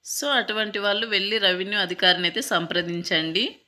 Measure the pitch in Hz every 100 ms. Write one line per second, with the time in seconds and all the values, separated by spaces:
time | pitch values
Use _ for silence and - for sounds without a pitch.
0 | - - 285 269 220 214 214 202 202 202
1 | 226 202 196 220 196 180 190 208 180 180
2 | 185 180 175 175 180 180 165 175 170 170
3 | 175 165 160 165 262 -